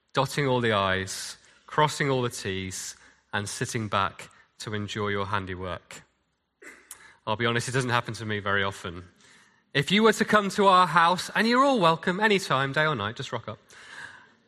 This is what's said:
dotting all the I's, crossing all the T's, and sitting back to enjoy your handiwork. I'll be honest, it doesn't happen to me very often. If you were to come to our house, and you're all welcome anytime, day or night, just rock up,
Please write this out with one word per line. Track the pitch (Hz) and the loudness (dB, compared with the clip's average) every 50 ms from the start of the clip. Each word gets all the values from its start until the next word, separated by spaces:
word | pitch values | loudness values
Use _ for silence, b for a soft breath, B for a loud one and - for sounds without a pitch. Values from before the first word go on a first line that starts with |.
| _ _ | _ _
dotting | - 139 131 - - 151 143 | -2 -2 -2 -2 -2 -2 0
all | 131 127 123 | 0 2 2
the | 120 113 | 2 2
I's, | 107 101 98 95 95 95 95 95 - - - - - - b b b b b | 2 2 2 2 0 -2 -2 -6 -8 -10 -10 -12 -14 -16 b b b b b
crossing | - - - 151 147 - - 156 139 | -6 0 2 2 2 2 -2 -2 0
all | 135 131 | 0 0
the | 120 120 | -2 -4
T's, | - - - 104 95 95 95 92 - - - - - b b b b b b b | -4 -6 -6 -6 -4 -4 -6 -8 -8 -10 -12 -12 -14 b b b b b b b
and | - 104 101 - | -6 -6 -6 -6
sitting | - - 131 - - 120 110 101 | -6 -6 -6 -4 -4 -6 -4 -2
back | - 101 98 90 - - - - b b b b b - | 0 0 0 0 -4 -8 -20 -20 b b b b b -14
to | - 113 | -12 -8
enjoy | 107 104 104 98 - 110 104 104 | -6 -6 -6 -6 -6 -4 -2 -2
your | 101 101 98 | -2 -2 -2
handiwork. | 95 107 101 95 92 92 87 92 90 85 - _ - - - - _ _ _ _ _ _ _ _ _ _ _ - - B B B B B B B B B B B | -2 -4 -4 -4 -6 -10 -8 -8 -8 -8 -10 _ -16 -20 -20 -20 _ _ _ _ _ _ _ _ _ _ _ -20 -20 B B B B B B B B B B B
I'll | - 107 | -6 -4
be | 101 117 | 0 0
honest, | 117 117 120 - - | 0 0 0 -2 -2
it | |
doesn't | 117 135 127 123 | -2 -2 -2 0
happen | 117 120 - - 113 | 0 -2 -2 -2 -8
to | 104 113 | -8 -6
me | 107 107 104 | -6 -6 -4
very | 95 101 98 101 | -2 -2 0 0
often. | 98 98 98 - - 98 85 90 90 87 _ b b b b b b b b b b b - | 0 -2 -4 -8 -12 -12 -12 -12 -16 -18 _ b b b b b b b b b b b -2
If | 139 143 - | -2 0 2
you | 185 208 | 2 4
were | 220 220 208 | 4 4 4
to | - 220 | 4 2
come | - 208 208 202 196 | 4 4 2 2 2
to | - - 196 | 2 4 6
our | 196 185 180 185 | 8 8 8 6
house, | 165 156 175 165 170 180 175 - - - | 6 4 4 4 4 2 0 -4 -4 0
and | 180 214 | 0 2
you're | 226 240 254 | 4 4 4
all | 277 285 262 233 | 4 4 4 6
welcome | 175 160 165 156 - 190 175 190 | 6 4 4 4 0 -2 0 2
anytime, | 214 220 202 180 - - 147 131 135 135 | 2 4 2 2 2 2 0 0 0 0
day | 135 156 156 | 0 0 0
or | 156 151 | 0 0
night, | 110 101 104 107 | 0 -2 -4 -6
just | - - - | -8 -10 -8
rock | - 113 - - | -8 -8 -8 -10
up, | 104 - _ _ B B B B B B B B B B B B B B _ | -14 -14 _ _ B B B B B B B B B B B B B B _